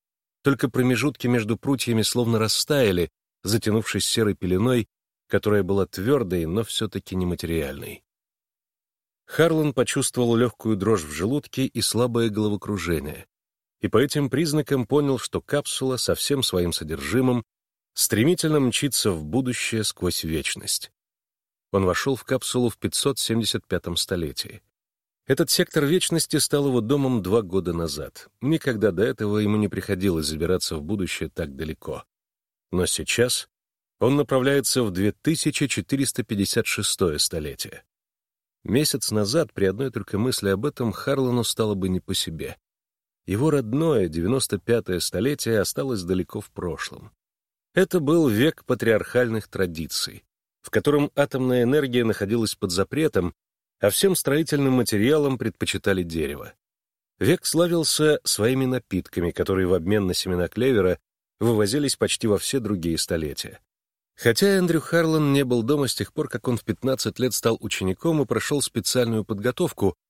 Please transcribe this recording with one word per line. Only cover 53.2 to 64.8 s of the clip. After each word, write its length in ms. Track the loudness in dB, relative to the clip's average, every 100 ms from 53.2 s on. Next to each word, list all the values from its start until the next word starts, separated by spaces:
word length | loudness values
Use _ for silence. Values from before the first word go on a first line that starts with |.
| -2 -4 _ _ _ _
а 100 | 2
всем 260 | 4 2 2
строительным 560 | 0 0 0 2 4
материалам 640 | 2 2 2 4 4 2 0
предпочитали 680 | -4 -4 -4 -2 0 0
дерево. 520 | 0 -2 -4 -6 -12 -20 _ _ _ _ _ -2
Век 260 | 0 2
славился 760 | 0 0 2 2 0 2 2 2
своими 400 | 0 0 2 2
напитками, 640 | 0 -2 -2 -4 -4 -2 -2
которые 360 | 0 0 2 2
в 80 |
обмен 320 | 2 2 2 2
на 80 |
семена 340 | -2 -2 -2 -2
клевера 500 | 0 2 4 2 0 _ _ _ -2
вывозились 580 | 2 2 2 0 -2 0
почти 300 | -2 0 0
во 120 | 0
все 220 | 0 -2
другие 360 | -2 -2 -2 -2
столетия. 640 | -2 -2 -4 -8 -12 -14 _ _ _ _ _ -2
Хотя 300 | 0 2 4 4
Эндрю 240 | 2 0